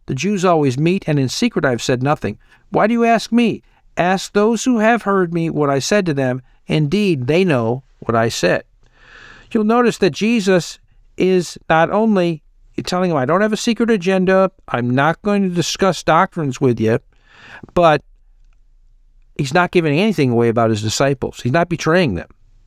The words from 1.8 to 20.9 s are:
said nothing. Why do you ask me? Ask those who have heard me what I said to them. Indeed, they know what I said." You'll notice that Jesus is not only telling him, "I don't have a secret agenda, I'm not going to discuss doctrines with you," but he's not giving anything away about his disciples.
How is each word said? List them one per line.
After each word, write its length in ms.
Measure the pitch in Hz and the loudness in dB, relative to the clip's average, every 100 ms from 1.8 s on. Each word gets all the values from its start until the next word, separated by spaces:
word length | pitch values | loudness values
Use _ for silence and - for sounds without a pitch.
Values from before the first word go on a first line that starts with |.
said 220 | - 123 | -2 -2
nothing. 340 | 135 151 101 107 _ _ _ | 0 -2 -4 -10 _ _ _
Why 160 | 156 208 | 0 0
do 80 | |
you 100 | 233 | 2
ask 280 | 233 226 - | 2 0 0
me? 320 | 233 233 123 - _ _ - | 0 0 -2 -10 _ _ -4
Ask 360 | 175 190 - | -2 -2 -2
those 300 | 202 214 233 | 0 0 0
who 140 | 262 240 | 0 0
have 240 | 214 233 | 2 0
heard 320 | 202 196 175 | 0 0 0
me 160 | 170 165 | -2 -2
what 220 | 151 147 | -2 0
I 80 | 139 | 0
said 260 | - 208 175 | 0 0 0
to 80 | |
them. 300 | 139 131 127 - _ - | -2 -2 -4 -8 _ -4
Indeed, 580 | 156 147 190 202 151 123 | -2 0 0 0 -2 0
they 180 | 165 | 2
know 380 | 190 131 113 131 - _ | 2 0 0 -4 -8 _
what 140 | - 113 | -2 0
I 140 | 113 | 0
said." 360 | - 175 156 - _ _ _ - - - - - | 0 -2 -2 -4 _ _ _ -20 -20 -20 -20 -6
You'll 120 | 226 | -2
notice 340 | 214 240 240 - | 2 2 2 0
that 140 | 190 | -2
Jesus 640 | 139 214 240 190 185 - - _ _ _ - | 0 0 0 2 0 0 -10 _ _ _ -2
is 400 | 185 185 170 - - | 0 2 -2 -6 0
not 220 | 160 165 | 2 2
only 540 | 202 226 196 175 160 _ _ _ - - | 2 2 2 0 -2 _ _ _ -10 -6
telling 260 | 180 185 | -2 0
him, 60 | 156 | 0
"I 80 | 127 | 0
don't 160 | 180 | 0
have 120 | 214 | 0
a 40 | 214 | -2
secret 340 | - 214 226 | -2 0 0
agenda, 580 | 220 170 190 180 190 190 - - | 0 0 0 2 2 2 -2 -8
I'm 200 | 123 120 | -4 -2
not 320 | 127 147 165 | 0 0 0
going 220 | 208 202 | -2 0
to 100 | 190 | 0
discuss 480 | 175 151 - 190 160 | -2 -4 0 0 0
doctrines 580 | - 160 190 - 147 120 | 0 2 0 -2 -6 -2
with 200 | 131 113 | 0 0
you," 200 | 110 113 - _ _ - - - - - | 0 -2 -4 _ _ -20 -20 -20 -6 2
but 260 | 170 151 - - _ _ - _ _ _ _ _ _ _ _ - | 4 2 -2 -20 _ _ -20 _ _ _ _ _ _ _ _ -8
he's 160 | 139 | -2
not 180 | 170 175 | 0 2
giving 280 | 180 160 143 | 0 0 2
anything 320 | 220 160 131 | 0 0 2
away 180 | 117 117 | 2 2
about 220 | 113 113 | 2 0
his 100 | 107 | 0
disciples. 600 | 107 | -2